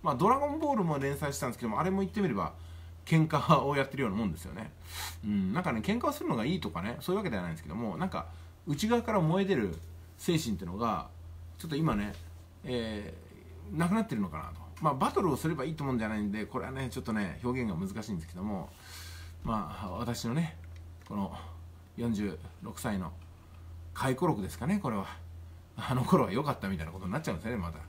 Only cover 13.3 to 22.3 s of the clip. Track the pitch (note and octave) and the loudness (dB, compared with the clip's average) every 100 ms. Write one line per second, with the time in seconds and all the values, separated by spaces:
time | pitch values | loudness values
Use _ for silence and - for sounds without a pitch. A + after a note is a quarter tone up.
13.3 | - - - - D#3+ E3+ G#3+ A3 A#2 F#2+ | -18 -16 -14 -6 0 4 4 2 0 -2
14.3 | D#2 F#2+ - - - D#3 C3+ A3+ F#4+ F#3+ | -2 -8 -10 -14 2 2 4 2 4 2
15.3 | C3 D#3+ E3 C3+ D#3+ C#3 B2 G#2+ G#2+ G#2 | 2 0 0 -2 -2 0 2 2 0 0
16.3 | G#2+ G#2 G#2 - C3 C3 C3+ A#2 A2 G2 | -2 -2 -4 -4 -4 -4 -4 -2 0 0
17.3 | D2+ B2 C3 A2+ E2 F#2+ G#2+ G#2 F#2 E2 | -2 -2 0 0 0 -2 -4 -4 -4 -4
18.3 | F2+ G#2 G2 E2 - - - - - - | -6 -4 -2 -6 -12 -16 -14 -12 -12 -12
19.3 | - - A2 D#2+ F#2 G2 F2+ A#2+ A#2 A#2 | -8 -2 -2 -2 -6 -6 -4 -2 -2 0
20.3 | C#3 E3 - - - - - - G#2 G2 | 0 0 -4 -14 -14 -14 -16 -6 -2 -2
21.3 | - - - - - - - A#2+ G#2 G2+ | -4 -12 -14 -16 -18 -16 -4 0 2 0